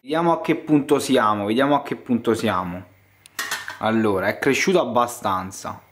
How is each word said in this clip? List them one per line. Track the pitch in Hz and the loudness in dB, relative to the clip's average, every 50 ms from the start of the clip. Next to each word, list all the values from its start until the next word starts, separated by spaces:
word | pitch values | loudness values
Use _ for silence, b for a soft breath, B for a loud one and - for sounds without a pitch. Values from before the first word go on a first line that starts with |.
Vediamo | _ 135 147 160 170 170 165 | _ -4 -2 0 2 2 2
a | 160 | 0
che | 160 - 165 | 2 -2 -2
punto | - - - 151 147 135 - 147 135 | -2 0 2 2 2 4 4 2 2
siamo, | 131 - 131 127 113 107 107 104 101 | 2 2 2 4 4 4 2 0 0
vediamo | 101 113 123 135 143 143 | -2 0 2 2 2 2
a | 139 - | 0 0
che | - 135 | -4 -8
punto | - - - 123 113 113 - 113 | -8 -2 -2 -2 0 2 0 0
siamo. | 110 - 110 98 92 92 90 87 92 98 - _ _ _ _ _ _ _ - B B B B B B B B B B | 2 2 0 0 0 -2 -4 -6 -10 -12 -16 _ _ _ _ _ _ _ -20 B B B B B B B B B B
Allora, | 107 110 113 113 110 107 101 92 90 | -2 0 2 2 2 2 2 2 0
è | 101 110 - | 0 -2 0
cresciuto | - 143 135 - - - 190 175 | 0 0 2 2 2 2 2 2
abbastanza | 147 123 113 120 120 120 - - - 104 95 92 92 95 92 - - 87 - - - _ | 2 2 2 0 0 0 -2 -6 -4 -2 -2 -2 -4 -6 -12 -12 -12 -12 -12 -14 -16 _